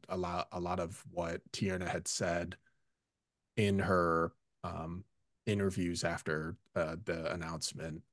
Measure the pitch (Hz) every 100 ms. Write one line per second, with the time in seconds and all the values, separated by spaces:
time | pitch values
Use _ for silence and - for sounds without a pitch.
0 | - 185 175 175 - 180 175 185 120 -
1 | - - 82 - - - 98 92 87 -
2 | 90 - 92 85 87 - _ _ _ _
3 | _ _ _ _ _ - 101 98 95 92
4 | 85 82 82 - _ _ 87 85 82 90
5 | - _ _ _ - 101 98 92 87 85
6 | 85 85 - 78 80 87 _ 90 78 82
7 | 95 85 82 85 82 80 - - 80 80
8 | -